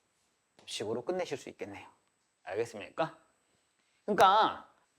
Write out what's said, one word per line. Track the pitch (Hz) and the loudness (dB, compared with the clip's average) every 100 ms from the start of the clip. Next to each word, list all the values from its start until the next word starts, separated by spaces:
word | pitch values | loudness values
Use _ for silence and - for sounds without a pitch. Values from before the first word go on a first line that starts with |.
| _ _ _ _ _ - - | _ _ _ _ _ -20 -14
식으로 | - 107 113 | -8 -4 -4
끝내실 | - 185 165 139 | -4 -4 -4 -6
수 | - | -10
있겠네요. | - 98 98 - _ _ _ _ _ | -12 -12 -12 -18 _ _ _ _ _
알겠습니까? | - 101 117 104 87 - 160 - _ _ _ _ _ _ _ _ - | -8 -4 -4 -6 -12 -4 -6 -6 _ _ _ _ _ _ _ _ -4
그러니까 | 196 190 208 190 - - _ _ | 6 8 8 4 0 -14 _ _